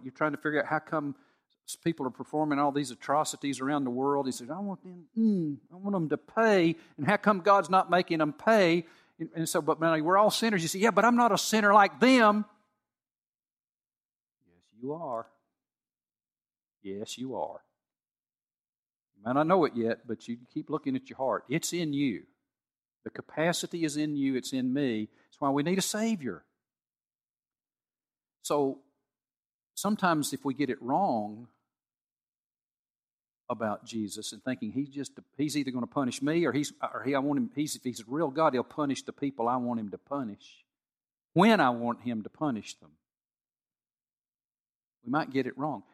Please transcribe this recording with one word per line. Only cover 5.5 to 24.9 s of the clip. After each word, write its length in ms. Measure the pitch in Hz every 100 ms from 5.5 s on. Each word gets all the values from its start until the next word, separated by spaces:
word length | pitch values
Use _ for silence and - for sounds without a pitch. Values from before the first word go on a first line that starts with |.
| 139 _
I 20 | 180
want 180 | 202
them 160 | 196 156
to 80 | 147
pay, 580 | - - 226 196 170 160 - -
and 100 | 143
how 100 | 208
come 220 | 202 196
God's 320 | 185 196 175
not 180 | 190 180
making 300 | 175 175 165
them 120 | 151
pay?" 540 | - - 220 175 175 165 - _ -
And, 100 | 160 165
and 140 | 160
so, 100 | 180
but, 200 | 151 156
man, 240 | 165 160
we're 140 | 156 190
all 120 | 208
sinners. 320 | - 226 196
You 60 | 165
say, 120 | 190
"Yeah, 120 | 226
but 120 | 190
I'm 120 | 226 240
not 160 | 208
a 60 | 190
sinner 340 | - 220 208
like 260 | 208 196 135
them." 460 | 247 262 214 208 208 _ _ _ _ _ _ _ _ _ _ _ _ _ _ _ _ _ _ _ 107
Yes, 160 | 87 _ 107
you 140 | 127
are. 320 | 160 156 113 - _ _ _ _ _ _ _ _ _ _ _ _ _ _ _
Yes, 340 | 101 98 110 -
you 180 | 131 104
are. 260 | 76 - _ _ _ _ _ _ _ _ _ _ _ _ _ _ _ _
You 60 | 107
might 80 |
not 140 | 135 156
know 180 | 190 143
it 100 | 117
yet, 320 | 113 110 120
but 200 | 107 -
you 100 | 117 -
keep 160 | 156 147
looking 260 | 151 143 131
at 140 | -
your 80 | 117
heart. 280 | 131 98 -
It's 240 | 160 -
in 200 | 175 160
you. 300 | 139 139 82 - _ _ _ _ _ _ _
The 60 | 113
capacity 760 | - - - 165 165 175 175 156
is 100 | 147
in 200 | 151 147
you. 200 | 135 127
It's 160 | 127
in 220 | 131 127
me. 340 | 135 135